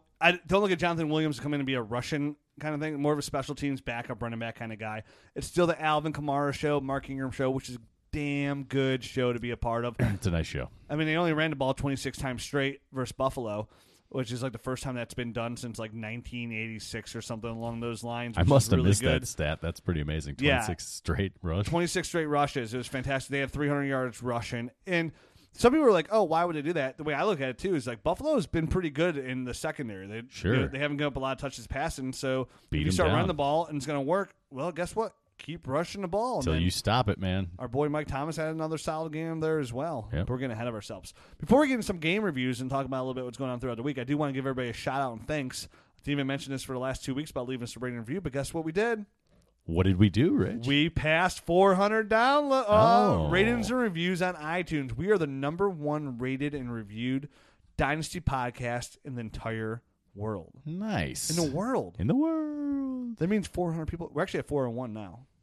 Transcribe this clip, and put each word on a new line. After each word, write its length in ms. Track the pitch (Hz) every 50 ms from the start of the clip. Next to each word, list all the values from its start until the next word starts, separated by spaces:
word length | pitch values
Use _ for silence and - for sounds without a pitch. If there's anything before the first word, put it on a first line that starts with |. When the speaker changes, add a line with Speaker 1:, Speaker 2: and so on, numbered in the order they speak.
| _ _ _ _
Speaker 1:
I 180 | 160 170 180 175 -
don't 160 | 165 185 196 208
look 80 | 196
at 80 | 185 156
Jonathan 300 | 175 170 170 165 160 147
Williams 320 | 151 156 156 156 143 117
come 140 | 131 147 147
in 40 | 143
to 40 | 135
be 80 | 131 135
a 80 | 123 113
Russian 540 | 104 117 123 120 - 160 147 143 147 147 - _ _ _ -
kind 140 | 151 151 151
of 60 | 143
thing, 200 | 156 156 151 139
more 120 | 143 147 151
of 60 | 147
a 40 | 139
special 320 | - - 139 127 - 143
teams 260 | - 143 143 135 131
backup 420 | - - 117 120 120 - 123 101 120
running 160 | 117 117 113
back 180 | 117 117 113
kind 160 | - 117 113 110
of 60 | 104
guy. 240 | 110 107 107 110 - - - - _ _ _
It's 120 | - 131
still 200 | - - 175 175
the 140 | 165 160 143
Alvin 320 | 156 156 156 151 151 160 147
Kamara 400 | - 147 147 139 143 143 143 135
show, 280 | - - 147 147 143
Mark 300 | 135 135 135 135 - -
Ingram 200 | 135 135 135 131 120
show, 180 | - 135 131
which 180 | 131 135 - -
is 80 | 123
a 40 | 120 113 - _ _ _ _ -
damn 520 | 156 147 143 143 143 143 143 143 143 135
good 380 | 123 131 139 135 131 131 127 117
show 300 | - - 131 127 123 120
to 80 | 120
be 100 | 113 120
a 60 | 117
part 280 | - - 120 117 117 117
of. 120 | 120 113
Speaker 2:
<clears throat> 40 | -
It's 260 | 120 113 101 92 -
a 40 | 98
nice 160 | 85 82 76
show. 220 | - - 69 64 - - - - -
Speaker 1:
I 80 | 147
mean, 100 | 151 160
they 100 | 156 156
only 160 | 165 175 170 156
ran 180 | 151 156 160
the 60 | 151
ball 180 | 135 135 131 135
twenty-six 420 | - 135 143 135 131 - 135 - -
times 240 | 147 131 127 110 -
straight 380 | - - 143 135 139 139 - _ _ -
versus 200 | 131 123 117 -
Buffalo, 560 | - 131 135 - 135 120 110 104 104 107 - _ _ _ _ _ _ _ _
which 200 | - 131 127 107 123
is, 100 | 120 127
like, 100 | 131 113
the 60 | 113
first 240 | - 135 131 123 -
time 120 | 135 127
that's 180 | 123 117 - -
been 180 | - 123 117 107
done 240 | 120 117 117 120
since, 220 | - - 120 110 -
like, 140 | 113 110 107
nineteen 580 | 113 110 107 113 120 123 - - 120 120 117 113
eighty-six 640 | 110 110 113 110 104 - - - 113 - - -
or 60 | 117 -
something 280 | - 120 110 104 117
along 300 | 113 113 113 117 117 117
those 240 | 117 117 117 110 117
lines, 320 | 120 120 120 120 120 110
Speaker 2:
I 60 | - 85
Speaker 1:
which 60 | 98
Speaker 2:
must 160 | 139 135 120
Speaker 1:
is 40 | - 95
Speaker 2:
have 40 | 82
Speaker 1:
really 100 | 80 95
Speaker 2:
missed 120 | 98 101 127
Speaker 1:
good. 200 | - 76 - -
Speaker 2:
that 40 |
stat. 320 | - - - 78 76 80 - -
That's 180 | 82 - -
pretty 200 | - - 87 76
amazing. 360 | 73 73 78 80 73 73 69 -
Speaker 1:
Yeah. 200 | 135 147 135 123
Speaker 2:
Twenty-six 280 | 110 104 85 - -
straight 460 | - - - - - 82 - 98 92 - - -
rush. 240 | 85 80 95 104
Speaker 1:
Twenty-six 400 | - 160 170 175 165 - 185 160 -
straight 180 | - 170 160
rushes. 460 | 151 147 143 143 135 - 143 117 107 117
It 40 | 127
was 80 | 123 -
fantastic. 420 | - 131 127 139 135 135 - - 139
They 80 | 139
had 100 | 139 135
three 180 | - 135 147 143
hundred 180 | 143 143 139
yards 360 | 139 135 131 131 123 110 - 120
rushing. 480 | 123 117 117 110 - 127 120 117 120 - _ _
And 260 | 190 180 170 165 156 - - - _ _ - - _ _
some 200 | - - 247 247
people 120 | 311 302
were 80 | 240 202
like, 160 | 170 160 -
"Oh, 140 | 208 220 202
why 200 | 151 160 165 175
would 100 | 175 165
they 60 | 151 135
do 100 | 156 180
that?" 220 | 165 131 131 127 -
The 60 | 151
way 100 | 151 147
I 80 | 135 170
look 160 | 214 196 139
at 80 | 135 127
it, 100 | 120 -
too, 160 | - 196 185
is, 100 | 147 123
like, 160 | 123 120 113 -
Buffalo's 440 | 156 175 - 262 311 311 254 151
been 200 | - - 170 160 160
pretty 220 | - 185 180 156
good 260 | 139 139 170 180 160
in 280 | 139 127 127 127 131 127
the 100 | 123 117
secondary. 520 | - - 156 151 - 143 113 101 95 95 98
They, 140 | 107 113 117 254
Speaker 2:
Sure. 260 | - - - 87 120
Speaker 1:
you 60 | 127 95
know, 40 | -
they 100 | - 135
haven't 180 | 147 147 147
given 120 | 139 147 147 120
up 40 |
a 40 | 135
lot 120 | 131 135 135
of 60 | -
touches 260 | 143 135 - - 113 -
passing, 440 | - 135 151 165 - - 131 131 127
so 360 | - - 131 131 131 127 - - - _ _
Speaker 2:
Beat 80 | - -
Speaker 1:
if 20 | 76
you 40 | -
Speaker 2:
'em 40 | 92
Speaker 1:
start 160 | - - -
Speaker 2:
down. 60 | 95
Speaker 1:
running 120 | - - -
the 60 | 165
ball 320 | 147 143 139 147 160 170
and 100 | 156 151
it's 100 | 143 127
gonna 140 | 147 147 143 135
work, 320 | 139 175 196 196 - - _ _ _
well, 200 | 139 127 147 180 165
guess 220 | 156 175 165 -
what? 180 | 214 226 196 - _ _ _ _ -
Keep 260 | - - 165 165 -
rushing 360 | 127 135 156 175 - - 202 196
the 60 | 170
ball. 280 | 175 208 226 254 240
And 80 | 170 -
Speaker 2:
Till 80 | 87 80
Speaker 1:
then 100 | 80 87
Speaker 2:
you 80 | 90
stop 380 | - - - 104 107 127 123 104
it, 100 | 92 -
man. 300 | 98 92 90 95 95 87 90 -
Speaker 1:
our 80 | 127
boy 220 | 120 117 135 151 151
Mike 180 | 147 151 151
Thomas 300 | 143 156 135 143 160 156
had 120 | 160 156 156
another 300 | 160 160 160 156 160 147
solid 340 | - 175 156 156 160 160 151
game 280 | 156 160 165 165 160
there 180 | 156 156 160 156
as 140 | 139 113 117
well. 360 | 123 147 170 156 120 104 - 123
Speaker 2:
Yep. 160 | 143 - 117
Speaker 1:
We're 100 | 123 123
getting 140 | 139 127 113
ahead 140 | 107 120 123
of 60 | 117
ourselves. 380 | 107 - - 110 92 - - - - - - - -
Before 220 | - - 226 277
we 60 | 302
get 80 | 269 269
into 120 | 233 202
some 120 | - 196 170
game 240 | 156 165 180 214 214
reviews 380 | 190 147 131 127 127 127 113
and 100 | 131 127
talk 160 | 135 135 139
about 120 | 127 135 131
a 40 | 131
little 120 | 131 127
bit 100 | 131 127
what's 140 | 123 113 -
going 120 | 139 131
on 80 | 123 120
throughout 180 | 131 127 117 113
the 40 | 117
week, 160 | 147 131 131
I 60 | 120
do 120 | 127 147
wanna 160 | 147 156 143 135
give 120 | 135 131
everybody 220 | 135 131 127 127 120
a 40 | 113
shout-out 400 | - - 147 131 139 139 127 117
and 120 | 110 -
thanks. 400 | - 151 151 135 127 - - - - -
I 260 | - _ _ _ _ _
didn't 80 | 139 143
even 140 | 143 139 135
mention 240 | 139 135 - 139 139
this 100 | 127 -
for 100 | - 147
the 40 | 123
last 260 | 127 131 127 - -
two 100 | - 127
weeks 160 | 139 151 - -
about 160 | 135 123 123
leaving 160 | 131 120 120
us 100 | 113 -
a 40 | 113
rating 180 | 123 127 120 120
and 80 | 113 110
review, 120 | 147 196
but 120 | 175 143 120
guess 220 | 139 135 - -
what 100 | 165 160
we 60 | 160 156
did? 320 | 196 220 233 233 214 208 - _ _ _ _ _ _ _ _ _ _ _
Speaker 2:
What 200 | - 82 85 92
did 140 | 95 95 87
we 100 | 107 104
do, 240 | 82 101 139 190 294
Rich? 320 | 269 - - 92 117 117
Speaker 1:
We 220 | 131 143 143 151 165
passed 560 | - - 151 156 156 165 185 180 - - -
four 300 | - 170 180 196 196 185
hundred 340 | 185 202 208 220 220 220 202
download, 560 | 220 220 233 262 277 294 294 277 269 262 240 208
uh, 580 | 208 214 220 226 233 240 240 196 139 85 156
Speaker 2:
Oh. 20 | 151
Speaker 1:
ratings 400 | 170 185 208 226 240 240 214 208
and 80 | 247 254
reviews 440 | 240 214 170 165 170 180 185 165 185
on 120 | 180 180
iTunes. 580 | 156 151 156 170 185 180 - 165 151 135 127 113
We 140 | 117 165 202
are 80 | 214 185
the 80 | 160
number 420 | 143 135 135 139 143 165 175 202 202
one 500 | 185 151 147 147 147 151 151 139 123 113
rated 360 | 127 131 135 131 143 147 143
and 180 | 143 127 120 120
reviewed 560 | 113 107 101 104 110 120 127 131 135 147 - - - - _ _ _ _ _ _
Dynasty 440 | - 147 135 147 156 151 - - 180
podcast 760 | 156 - 143 131 123 123 117 - 127 117 120 120 - - - _ _
in 100 | 143 131
the 60 | 120
entire 640 | 113 110 - 120 - 117 113 110 110 110 113 117 - _ _ _ _ _ _
world. 380 | 101 104 110 107 90 80 - - - -
Speaker 2:
Nice. 640 | 147 160 185 208 220 202 117 80 65 - - - -
Speaker 1:
In 60 | 160
the 180 | 170 165 143 131
world. 420 | 165 202 247 269 196 110 87 85 -
Speaker 2:
In 80 | 87 117
the 60 | 190
world. 1000 | 269 311 330 320 320 311 302 294 294 285 285 277 277 269 269 262 254 247 240 226 -
Speaker 1:
That 100 | - 185
means 180 | 214 208 165
four 240 | - - 170 180 170 160
hundred 140 | 165 160 151
people. 220 | - 170 170 - 127
We're 100 | 143 185
actually 180 | 185 - 160
at 80 | 127 -
four 180 | 147 143 131
oh 40 | 120
one 220 | 113 123 127 113 104
now. 320 | 107 104 92 85 117 127 _ _ _